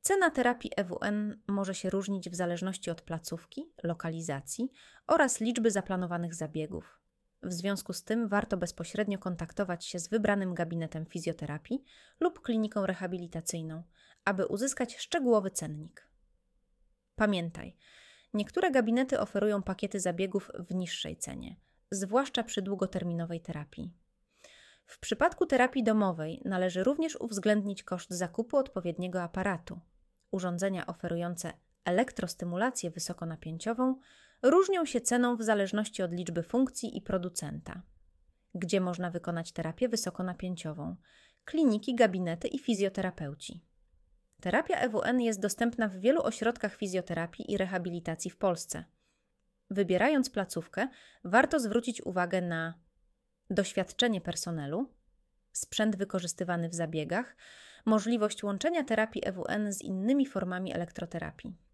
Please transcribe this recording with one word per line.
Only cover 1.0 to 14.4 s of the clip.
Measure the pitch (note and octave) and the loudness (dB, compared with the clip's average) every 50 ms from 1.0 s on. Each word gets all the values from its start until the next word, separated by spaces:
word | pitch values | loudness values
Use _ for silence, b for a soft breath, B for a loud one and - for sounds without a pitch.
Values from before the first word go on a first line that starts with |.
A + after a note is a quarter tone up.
N | - G3+ G#3 G#3 G#3 G#3 - G#3 _ | -2 -2 -2 0 -2 -4 -6 -6 _
może | - G3 G3 G3 F#3+ F#3+ | -2 0 0 0 -2 -4
się | - - F#3 | -2 -2 0
różnić | F#3+ G3 F#3+ G3+ G3+ F#3+ F3+ F3+ | 0 0 0 -2 -4 -4 -4 -6
w | F3 | -4
zależności | F3 F3+ F3 F3 E3+ F#3 F#3+ F#3 - - F3 | -2 0 0 0 0 -2 -4 -4 -4 -6 -6
od | E3+ E3+ | -6 -6
placówki, | - - E3 E3 - - E3+ E3+ - _ - - D#4+ E4 _ - - | -6 -8 -8 -8 -6 -8 -8 -8 -10 _ -12 -12 -12 -12 _ -6 -4
lokalizacji | E3+ E3+ E3+ - E3 E3 E3 D#3+ E3 C#3+ C#3 - - - - A#3+ C4+ B B B B B B B | -4 -4 -2 -4 -6 -6 -4 -4 -6 -6 -6 -6 -8 -4 -4 -4 -4 B B B B B B B
oraz | - - D#4+ D4 B3+ - - | 2 4 4 6 4 2 0
liczby | A3 A#3 A#3 A#3+ A3 A#3 | 0 0 0 4 2 4
zaplanowanych | F#3+ G3+ F#3+ - F#3+ F3+ F#3 E3+ F3 E3+ E3+ E3+ E3+ | 4 2 0 0 -2 -2 -2 -2 -2 -4 -4 -4 -4
zabiegów. | E3 D#3+ D3+ D#3 D#3+ D#3 D3+ - D#3+ - - - _ _ _ _ _ _ _ _ _ - | -6 -8 -4 -4 -6 -6 -4 -6 -10 -10 -12 -20 _ _ _ _ _ _ _ _ _ -8
W | - F3+ | -6 -6
związku | E3+ F3 G3+ G3+ F#3 - - F3+ | -2 -2 -2 -2 -2 -4 -8 -8
z | - - | -10 -2
tym | - G#3+ A#3 A#3 | -2 0 0 0
warto | G3+ G3 G3+ G#3 - G3+ | 2 2 0 2 0 -2
bezpośrednio | F#3 F3 E3+ - - E3+ - - - G#3+ G3+ G3 | -2 -2 -4 -4 -8 -10 -6 -2 -2 0 0 -2
kontaktować | F#3+ - F#3 F3+ E3 E3+ D#3+ - - G3+ F#3 F3 E3+ - | -4 -4 -6 -4 -4 -6 -8 -2 -4 -2 -2 -2 -6 -6
się | - - F3 | -10 -8 -8
z | E3+ | -6
wybranym | - G#3+ A3+ G#3 G#3 G3+ G3+ F#3+ F#3 F3 | 0 0 2 4 4 4 4 2 -2 0
gabinetem | E3+ E3+ E3 E3+ E3 E3 D#3+ - D#3 D#3+ | -2 -2 -2 -2 -4 -4 -4 -6 -8 -8
fizjoterapii | - - F3 D#3+ E3+ D#3+ - D#3 D3 D3+ D3+ _ - A#3 C#4 B B B B B B B _ | -6 -6 -4 -4 -4 -4 -4 -6 -8 -8 -8 _ -4 -4 -4 B B B B B B B _
lub | E4 F4 E4+ - | 0 0 0 -2
kliniką | - - A#3 A3 G#3+ G#3+ - G#3 G3 | -4 0 0 0 0 0 0 0 0
rehabilitacyjną, | F#3+ F#3 - G3 F3+ F#3 F3+ F3 E3+ - E3 E3 - - E3 D#3+ D#3+ D#3 E3 E3+ b b b b b b b b | 0 -2 -2 -4 -6 -6 -6 -8 -8 -8 -6 -6 -4 -6 -4 -6 -6 -8 -10 -12 b b b b b b b b
aby | G3+ G3+ F#3 | 0 2 2